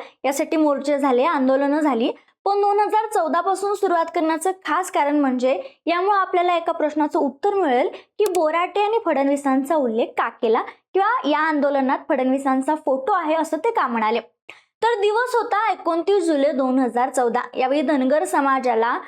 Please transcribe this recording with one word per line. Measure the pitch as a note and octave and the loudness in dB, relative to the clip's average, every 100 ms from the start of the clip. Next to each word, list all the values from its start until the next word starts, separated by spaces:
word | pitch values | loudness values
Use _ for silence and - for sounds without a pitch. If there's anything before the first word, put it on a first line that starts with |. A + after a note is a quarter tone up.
| - _ C4 | -8 _ -4
यासाठी | C#4+ D#4 D#4+ | -2 -2 0
मोर्चे | D4+ C#4 C#4 C#4+ | 2 0 0 0
झाले, | C#4 A#3+ | 2 2
आंदोलनं | D4 D#4 C4 C4+ C#4 D4 | 2 2 2 2 2 0
झाली. | D4+ A3+ C4+ - _ _ F#4+ | 0 0 -2 -4 _ _ -2
पण | G4+ | 0
दोन | G4+ G4+ | 2 2
हजार | G4+ G#4+ G#4+ | 2 0 0
चौदा | G#4+ D#4+ E4 | -2 0 0
पासून | F4 F#4 G4+ | 0 -2 -2
सुरुवात | G4+ F#4+ E4+ E4 F4 | -2 0 0 0 -2
करण्याचं | D#4+ D#4+ F#4 | -2 -2 -2
खास | F#4+ - D#4 F#4 | -4 -2 -2 -2
कारण | F4 C#4+ D4 | -2 0 2
म्हणजे | C#4 B3+ B3+ D#4 - - - | 0 0 0 -2 -4 -8 -4
यामुळे | E4+ F#4+ G4+ | 0 2 0
आपल्याला | F#4 F#4+ F4+ E4+ | 2 0 2 0
एका | E4 | -2
प्रश्नाचं | E4 D4+ D4 D4+ E4 | -2 -2 -2 -2 0
उत्तर | C#4+ B3 G4+ | -2 -2 -2
मिळेल | G4+ E4 B3 E4+ - - - | 0 2 2 0 -4 -12 0
की | G#4 | 2
बोराटे | F4+ D#4 E4 F4+ G4+ | 2 2 0 -2 0
आणि | G#4 A4 F#4+ | 0 0 0
फडणवीसांचा | C4+ C#4 C#4 C#4+ C4 C4+ D#4+ | 0 0 0 0 0 0 0
उल्लेख | B3+ A3 D4 - | 0 0 -2 -2
का | B3 | -4
केला | - A#3 A#3+ G4+ - _ | -2 0 0 -2 -12 _
किंवा | F#4 G4+ B4 C#4 | 0 0 0 0
या | D4 | 0
आंदोलनात | D#4 D4+ C#4 C#4 C4 C#4+ - | 0 0 0 0 0 -2 -2
फडणवीसांचा | C#4+ C4 C4+ C4+ C4 C4+ D#4 | -2 0 0 0 0 0 -2
फोटो | D#4 C4 C4 | -2 -2 0
आहे | F#4+ D#4 D#4+ | -2 0 -2
असं | D#4+ D#4+ | -2 -2
ते | A4 | -2
का | A4+ C4+ | 0 -2
म्हणाले? | A#3 A3 A3+ - _ - - _ _ | 0 0 -2 -6 _ -20 -20 _ _
तर | A4+ G#4 | -2 0
दिवस | G#4 G#4+ B4 A#4 | 0 0 0 -2
होता | A4+ G4 A4 | 0 0 0
एकोणतीस | F#4 - E4 E4 G4+ | -2 -2 -2 0 0
जुलै | E4 D4 C#4 | 2 2 2
दोन | C4+ C4 C4 | 0 0 0
हजार | B3+ A#3 B3+ | 0 0 -2
चौदा. | C4 A#3+ A#3 - - | 0 0 0 -4 -4
यावेळी | B3+ C#4+ | 0 0
धनगर | C4+ D4 B3+ D4 | 0 0 2 2
समाजाला | F4+ E4+ C4+ C4+ B3 A3+ A3+ D4+ | 2 0 2 2 2 2 2 0